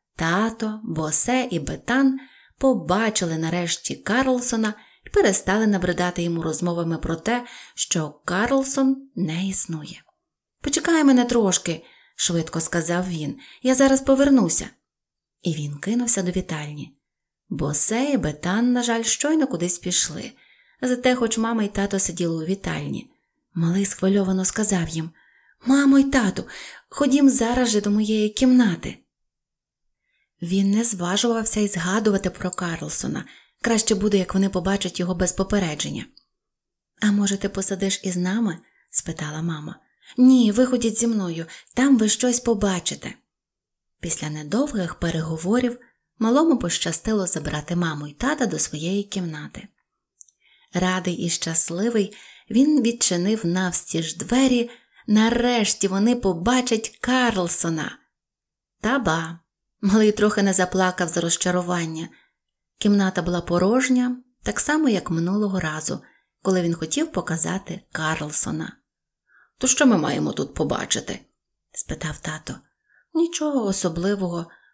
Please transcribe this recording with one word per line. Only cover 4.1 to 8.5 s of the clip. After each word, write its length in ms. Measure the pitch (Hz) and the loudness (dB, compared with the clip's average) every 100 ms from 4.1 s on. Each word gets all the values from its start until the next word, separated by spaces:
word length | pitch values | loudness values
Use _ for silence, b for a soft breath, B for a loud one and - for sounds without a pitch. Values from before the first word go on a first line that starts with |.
| 233 262 254 247 226 214 214 B B - | 0 2 0 0 0 -2 -4 B B -2
і 40 | |
перестали 560 | 403 277 190 - 208 220 | 2 4 4 2 2 2
набридати 560 | 196 180 170 180 175 | 2 0 0 -2 -2
йому 200 | 170 165 | -4 -2
розмовами 560 | 160 156 175 170 165 160 | -2 -2 -2 -2 -2 -4
про 180 | - 165 | -4 -4
те, 280 | - 240 247 B B | -2 -4 -6 B B
що 460 | - - 175 151 - | -8 -4 -2 -4 -8
Карлсон 720 | - 180 240 | -4 -2 0